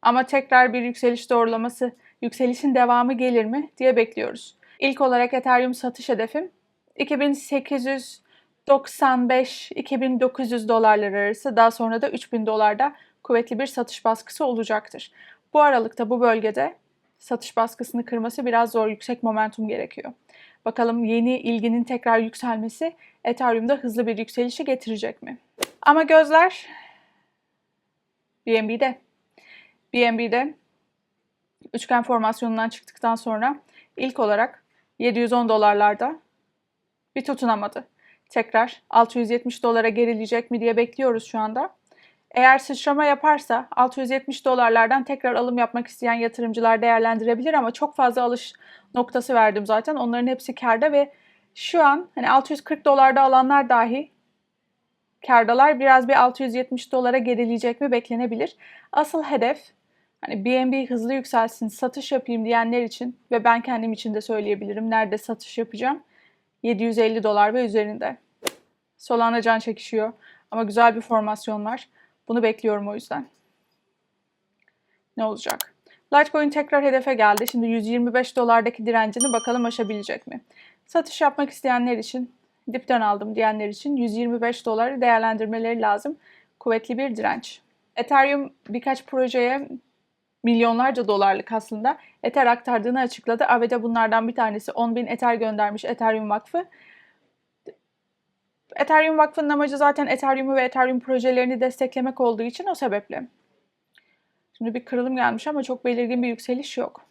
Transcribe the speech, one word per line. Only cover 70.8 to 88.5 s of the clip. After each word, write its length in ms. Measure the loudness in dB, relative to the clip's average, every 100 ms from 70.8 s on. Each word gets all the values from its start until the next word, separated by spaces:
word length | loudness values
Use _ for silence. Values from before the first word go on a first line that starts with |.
| 4 4
bir 60 |
formasyon 640 | -2 -2 -2 -6 -6 -6 -6
var. 240 | -8 -12 _ _ _ _
Bunu 160 | 0
bekliyorum 440 | 0 0 -2 -2 -6
o 60 |
yüzden. 340 | -10 -10 -10 -10 _ _ _ _ _ _ _ _ _ _ _ _ _ _ _ _ _ _ -6
Ne 80 | -4
olacak? 480 | -4 -8 -8 -10 _ _ _ _
Litecoin 360 | 4 4 2 0
tekrar 340 | 0 0 2
hedefe 300 | 4 2 0
geldi. 340 | 4 4 4 0
Şimdi 200 | -2 -2
yüz 200 | -2 -2
yirmi 260 | -2 0
beş 220 | 0 -2 -2
dolardaki 500 | 4 4 2 -4 -2
direncini 480 | 0 0 0 -2
bakalım 320 | -2 -2 -2 -2
aşabilecek 640 | -4 -6 -6 -8 -10 -10
mi? 140 | -16 _ _ -20 _ _
Satış 360 | -4 -2 0
yapmak 280 | 0 0 -6
isteyenler 480 | -4 -2 0 0 -4
için, 340 | -6 -10 -10 _ _ _ -10
dipten 280 | -10 -2 0
aldım 340 | 0 -2 -4 -2
diyenler 340 | 0 0 -6
için 260 | -8 -6 -2
yüz 220 | -2 -2
yirmi 240 | -4 -2
beş 240 | -4 -4 -4
doları 360 | -2 -2 0
değerlendirmeleri 800 | 2 4 2 -2 -4 -4 -4 -2
lazım. 360 | 0 0 -4 -12 _ _ _ _
Kuvvetli 380 | -2 -2 -2 -6
bir 180 | -4 -4
direnç. 460 | -4 -4 -8 -20 _ _ _ -8
Ethereum 580 | 0 2 4 0 -4